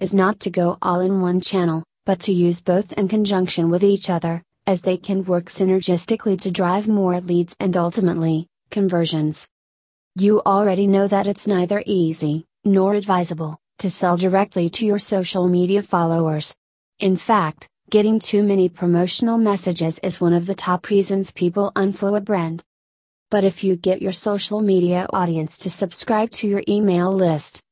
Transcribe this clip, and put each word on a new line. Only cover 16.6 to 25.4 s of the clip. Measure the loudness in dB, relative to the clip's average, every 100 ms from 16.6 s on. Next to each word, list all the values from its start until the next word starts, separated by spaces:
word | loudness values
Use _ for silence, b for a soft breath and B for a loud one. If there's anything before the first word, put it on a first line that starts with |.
| _ _ _ -4
In | 0 0
fact, | 2 0 0 -6 -20 _ 0
getting | 2 4 2
too | 0 2
many | 2 2 2
promotional | 0 0 2 2 0 0 2
messages | 2 0 -2 -2 -2 -4
is | -6 0
one | 2
of | 2 0
the | -6
top | -2 -4 0
reasons | 0 2 -2 -4
people | -2 -2 0 -2 0
unfollow | -2 -2 -2 -2
a |
brand. | -2 -2 -2 -6 -14 _ _ _ _ _ -4
But | 0
if | 0 0
you | -2 0
get | 0 -2
your | -2
social | -4 -4 -4 -4 -2
media | 2 2 2 0 -2
audience | -2 0 -2